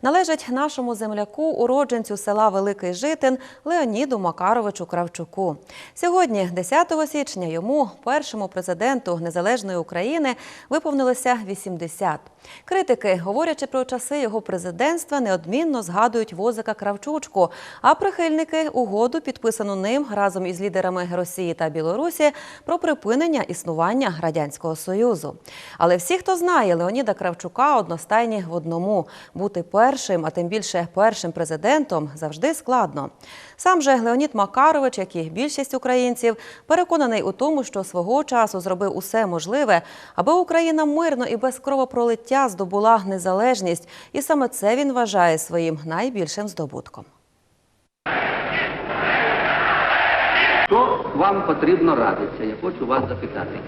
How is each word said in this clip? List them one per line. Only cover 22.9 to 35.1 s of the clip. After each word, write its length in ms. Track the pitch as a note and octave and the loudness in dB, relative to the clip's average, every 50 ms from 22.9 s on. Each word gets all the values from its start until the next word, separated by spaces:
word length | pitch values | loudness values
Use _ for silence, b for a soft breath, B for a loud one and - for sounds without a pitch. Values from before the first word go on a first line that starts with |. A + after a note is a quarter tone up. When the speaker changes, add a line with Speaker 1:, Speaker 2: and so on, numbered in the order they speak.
| D4+ - - G3 A3+ C4+ D#4+ E4+ D#4 C4 - | 0 0 0 0 2 2 2 2 2 0 -2
Speaker 1:
існування 720 | - - - - F3 D#3+ D#3 E3 F3+ A3 C4 C#4 G#3+ E3+ D#3 | -2 -6 -8 -6 -6 -2 0 0 2 2 2 0 0 -2 0
Радянського 560 | E3+ E3 D#3 E3 D3+ C#3+ D3 - - E3 D#3+ | -2 -2 0 0 -2 -2 -6 -6 -6 -6 -6
Союзу. 600 | D#3+ - - F#3 G3 A#3 B3 A3 D#3+ D#3 C#3+ - - _ B B B B B B B | -4 -4 -4 0 2 2 2 2 0 -4 -10 -12 -12 _ B B B B B B B
Але 180 | E3+ E3+ F3+ | 4 4 4
всі, 220 | F3+ F3 - F4 F#4 | 4 2 0 -2 0
хто 180 | F4+ - F#4+ | 2 0 0
знає 380 | F4 E4+ F4+ F4+ D#4 A#3 F#3+ F3 | 2 2 2 4 4 4 4 2
Леоніда 400 | E3 E3+ F3+ G#3+ B3+ C4+ A3 G3 | 2 2 0 0 0 0 0 -2
Кравчука, 640 | - G3 F3+ E3+ E3+ - F3 - - B3+ D4 D4 | -2 -2 -4 -4 -4 -10 -12 0 2 4 4 4
одностайні 680 | B3 G3 E3 E3+ E3 - - G#3 A3 A#3+ A#3 A3 G#3 F#3 E3 | 4 2 0 -6 -8 -4 0 2 2 2 2 -2 -4 -4 -4
в 60 | E3 | -6
одному: 520 | F3 D#3 E3 E3 E3 F3+ G3 G#3+ F#3+ D#3+ B B B B B B | -6 -4 -2 -4 -2 0 0 0 0 0 B B B B B B
бути 280 | - F#3 G3+ G3+ F3 E3+ | -4 -4 -2 -2 -4 -6
першим, 640 | - - G3+ A3+ B3+ C#4 C4 - - G3 F3 D#3+ | 0 4 4 4 4 4 0 -2 -2 -2 0 0
а 40 | D#3+ | -2
тим 180 | - - F3 E3+ | -2 -2 -4 -2
більше 400 | G3 A3 G3+ - - F3+ E3+ E3+ - | -2 -4 -4 -2 -2 -2 -4 -2 0
першим 380 | F#3+ G3+ A3+ G#3+ - - E3+ D#3+ | 2 2 4 2 0 -6 -6 -4
президентом, 760 | - E3 D#3 D#3+ D#3 D#3+ G#3+ C#4 D#4 C#4 G#3 F#3 D#3+ D3+ D3 C#3 | -4 -4 -4 -4 -2 2 2 2 2 2 0 -2 -2 -2 -4 -8
завжди 400 | D3+ D#3+ D3+ D3 D#3 F3 D4 D#4+ | -8 -8 -8 -6 -2 -2 -2 -2
складно. 560 | D#4 - - B3+ B3 G#3+ E3 C#3 D3 C#3 - - B B B B B B B B | -2 -2 0 0 2 0 0 -2 -6 -8 -8 -12 B B B B B B B B
Сам 260 | B - F4+ F#4 F4 C#4+ | B 2 4 4 4 4
же 140 | C#4 C4+ | 4 4
Леонід 340 | B3 A3+ A#3 A#3 B3+ D4 D4 - | 4 4 2 2 2 0 0 2
Макарович, 640 | A3 G3 F#3+ - B3+ C4+ D#4 D#4+ D4 C4+ B3+ B3 - | 0 -2 0 2 4 4 6 6 4 2 0 0 -2
як 180 | F#3 F#3+ | -6 -4